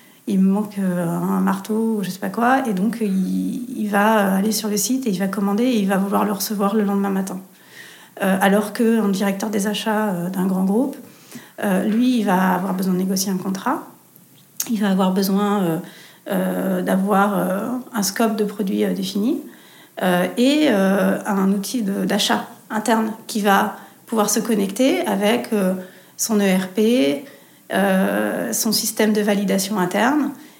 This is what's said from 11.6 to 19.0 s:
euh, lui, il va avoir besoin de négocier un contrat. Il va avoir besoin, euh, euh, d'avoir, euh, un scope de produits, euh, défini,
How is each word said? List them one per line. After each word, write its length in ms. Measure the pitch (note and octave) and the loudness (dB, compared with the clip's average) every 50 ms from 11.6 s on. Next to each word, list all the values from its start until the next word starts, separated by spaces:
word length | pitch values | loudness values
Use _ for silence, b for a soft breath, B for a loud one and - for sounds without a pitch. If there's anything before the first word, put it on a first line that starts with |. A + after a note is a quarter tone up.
euh, 220 | - G3+ F#3 F#3+ F#3+ | -2 0 0 0 0
lui, 340 | A3 G#3 A#3 B3 B3+ B3 A3+ | 0 2 2 2 2 2 2
il 60 | G3+ | 2
va 300 | G3+ F#3 F#3 F#3+ F#3 F3+ | 2 2 2 4 2 2
avoir 200 | F3 F#3+ F#3+ F#3 | 0 0 -2 -2
besoin 200 | F#3+ F#3 F#3+ F3+ | -2 0 0 0
de 40 | F3+ | 0
négocier 320 | F#3+ F#3+ G3 F#3+ - G#3 | 0 0 0 -2 -2 -2
un 60 | F#3 | -4
contrat. 480 | F#3 - F#3+ F#3+ F#3+ - B3 D#4 F4 - - - - _ _ - - - _ - - - _ _ - - B3 | -4 -2 -4 -4 -4 -2 -4 -4 -4 -6 -12 -20 -20 _ _ -20 -20 -20 _ -20 -20 -20 _ _ -8 -6 -4
Il 120 | A3+ G3 | -2 0
va 100 | G#3+ G3 | 0 2
avoir 240 | F#3+ G3 F#3+ F#3+ F#3 | 2 2 2 2 2
besoin, 480 | G3+ F#3+ F#3+ G3 G3+ G#3 G3+ G3+ G#3 | 0 0 0 0 0 0 0 0 0
euh, 160 | F3+ E3 D#3+ - B B B B B B B B B - | 0 0 -2 -2 B B B B B B B B B -6
euh, 500 | G3 F#3 F#3 F#3 F#3 F#3 F#3+ F#3+ F#3 F#3 | -4 -2 -2 -2 -2 -2 -2 -2 -2 -2
d'avoir, 560 | F3+ G3 G3 F#3+ F#3+ G3+ G#3 G3 G3+ G#3 G3 F3 | 0 0 0 0 2 2 2 2 2 2 0 0
euh, 300 | F3 F3+ F#3+ G3+ A3+ B3+ B3+ B3+ - - B3 | 0 -2 -2 -4 -4 -4 -6 -8 -8 -6 -4
un 80 | G#3+ | -2
scope 320 | F#3+ - - - A3+ G#3+ G#3+ | -2 -2 0 0 0 0 0
de 100 | G#3 G#3 | 0 -2
produits, 400 | F#3+ - - G3 F#3+ G#2 G#2 - | -4 -4 -4 -4 -2 0 0 0
euh, 80 | F#3 | 0
défini, 500 | F3+ G3 | -2 -2